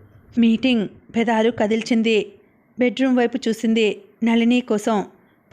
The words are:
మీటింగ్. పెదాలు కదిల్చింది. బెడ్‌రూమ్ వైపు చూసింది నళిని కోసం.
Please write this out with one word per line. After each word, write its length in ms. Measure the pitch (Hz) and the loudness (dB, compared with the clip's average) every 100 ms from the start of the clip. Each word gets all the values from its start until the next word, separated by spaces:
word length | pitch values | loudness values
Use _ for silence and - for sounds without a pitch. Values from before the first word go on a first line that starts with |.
| - - - 240 | -20 -20 -6 0
మీటింగ్. 500 | 233 220 262 233 190 - - 226 | 2 2 0 0 -2 -8 -8 -4
పెదాలు 340 | 226 220 220 | 0 0 0
కదిల్చింది. 840 | 240 208 226 220 226 220 208 - - _ _ _ - | 0 -2 -2 0 0 2 0 -2 -10 _ _ _ -2
బెడ్‌రూమ్ 380 | 247 247 262 247 | -2 0 0 0
వైపు 220 | 240 262 226 | 0 -2 -4
చూసింది 500 | 220 220 226 208 - - _ | -2 0 0 0 -2 -12 _
నళిని 360 | 226 233 233 247 | 0 2 2 0
కోసం. 440 | 247 214 226 220 - - _ _ _ | 0 -2 -2 -2 -4 -12 _ _ _